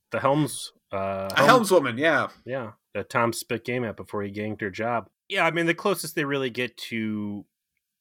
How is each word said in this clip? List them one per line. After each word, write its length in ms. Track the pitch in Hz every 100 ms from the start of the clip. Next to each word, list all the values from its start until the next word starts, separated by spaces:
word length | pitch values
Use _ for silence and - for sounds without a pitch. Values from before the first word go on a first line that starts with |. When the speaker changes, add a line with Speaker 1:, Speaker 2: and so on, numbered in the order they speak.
| _
Speaker 1:
The 60 | 110
Helms, 520 | 135 147 135 - - _ _
uh, 360 | 98 98 98 98 -
Speaker 2:
A 80 | 190
Speaker 1:
Helm- 160 | 247
Speaker 2:
helmswoman, 360 | 202 185 131 113
yeah. 300 | 160 143 104 - 113
Speaker 1:
Yeah, 260 | 131 110 - _
that 140 | 104 95
Tom 220 | 127 117
spit 300 | 113 - 113
game 200 | - 123
at 120 | 117 98
before 260 | 98 104
he 100 | 101
ganked 280 | 98 107 104
her 80 | 104
job. 380 | 92 110 117 98 _ _
Yeah, 160 | 196 165
I 40 |
mean, 140 | 160 170
the 80 |
closest 400 | 170 208 185 160 -
they 80 |
really 240 | 143 139 131
get 260 | 113 123 - -
to 560 | 117 110 107 104 101 - _ _ _ _ _